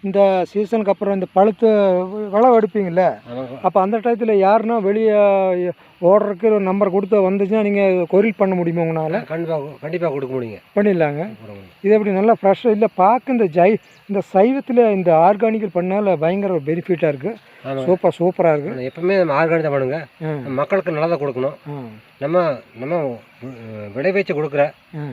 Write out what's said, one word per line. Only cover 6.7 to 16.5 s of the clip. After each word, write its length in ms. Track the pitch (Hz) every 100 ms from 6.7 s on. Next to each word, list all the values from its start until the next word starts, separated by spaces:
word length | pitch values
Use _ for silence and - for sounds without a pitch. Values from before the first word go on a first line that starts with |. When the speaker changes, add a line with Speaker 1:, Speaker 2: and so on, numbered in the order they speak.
| 196 202
Speaker 1:
கொடுத்து 420 | 185 202 214 185
வந்துச்சுன்னா 300 | 196 196 220
நீங்க 200 | 208 202
கொரியர் 520 | 196 185 170 185 220 208
பண்ண 180 | 196 185
முடியுமா 260 | 175 170
உங்களால? 320 | 165 160 156
Speaker 2:
ஆ, 60 | 165
கண்டிப்பா, 400 | - 160 165 160 139 143
கண்டிப்பா 260 | 151 170 170
கொடுக்க 280 | 143 135 131
முடியுங்க. 240 | 117 101 _ -
Speaker 1:
பண்ணிடலாங்க. 420 | 208 185 151 143
Speaker 2:
கொடுக்க 300 | 190 214 107
முடியும். 220 | 202 190 _
Speaker 1:
இது 120 | 196
எப்படி 180 | 214 208
நல்லா 240 | 190 214 226
ஃப்ரெஷ்ஷா 260 | 196 190 247
இல்ல, 200 | 214 214
பார்க்க 440 | - 185 247 262
இந்த 120 | 254 202
ஜை-, 320 | 160 180 220 _ _ _
இந்த 140 | 202 175
சைவத்துல 580 | 190 214 269 262 240 233
இந்த 240 | 196 180 160
ஆர்கானிக்கல் 560 | 170 208 226 220 208
பண்ணால 440 | 175 180 196 208 165
பயங்கர 360 | 156 196 196